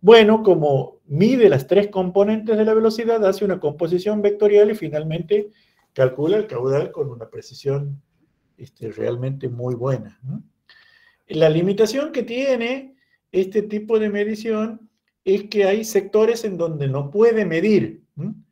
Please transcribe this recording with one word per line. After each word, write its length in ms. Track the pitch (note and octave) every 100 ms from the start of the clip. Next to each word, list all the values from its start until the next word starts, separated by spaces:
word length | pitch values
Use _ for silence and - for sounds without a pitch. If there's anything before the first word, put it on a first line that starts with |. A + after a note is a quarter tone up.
Bueno, 400 | F3+ A3+ G#3 A3
como 560 | G#3 E3+ D3 C3+ - - _
mide 420 | C#3+ G#3 C4 G#3+
las 180 | C3+ -
tres 220 | F#3 G3+
componentes 680 | G3 F3+ F#3 G3+ A3 A3 G#3+
de 60 | G#3+
la 80 |
velocidad, 500 | A3 A3+ A3 A3+ A3+
hace 200 | G3+ F#3+
una 160 | G3+ F#3
composición 600 | D3+ C#3+ E3+ F3+ G3+ G#3+
vectorial 500 | G3+ G3+ G#3 G#3 G#3
y 40 |
finalmente 760 | A3 D#3 D3 D#3 E3 F3 G#3 G#3 _ _ _ _
calcula 440 | - C3 C3 D3+ G#3
el 80 | G#3
caudal 440 | B2+ B2+ C#3 E3+
con 200 | - C#3
una 180 | A#2 A2+
precisión, 720 | A#2 - B2+ C#3+ C#3 C#3+ C#3 _ _ _ _ _ _
este, 340 | - _ A2+
realmente 580 | G#2+ A2+ A#2+ C3 C3+ C3
muy 240 | A#2+ B2
buena, 440 | B2 B2+ B2+ G#2+ _
¿no? 200 | B2+ G3 - _ _ - _ _ _ _ _
La 220 | D#3 D#3+
limitación 600 | D#3 F3+ G3+ A3 C4+ D4+
que 120 | C#4+
tiene 760 | G#3+ A#3+ C4+ B3 A#3 C4+ C4+ _ _ _ _
este 300 | F3+ F#3+ G#3+
tipo 360 | G#3 G#3 G#3+ A3+
de 100 | G#3+
medición 800 | G3+ G#3 G#3+ A3+ G#3+ A3 A3 _ _ _ _
es 200 | - G3
que 200 | G#3 G#3+
hay 200 | F#3+ G#3
sectores 600 | A3 G3+ F#3 G#3+ A3 A#3
en 120 | A3 F3+
donde 320 | E3+ D#3 C#3
no 220 | C3+ C#3+
puede 340 | G3+ A#3 A3
medir, 580 | F#3+ E3 G3 G#3 A2 - _ -
¿m? 180 | F3 A3 _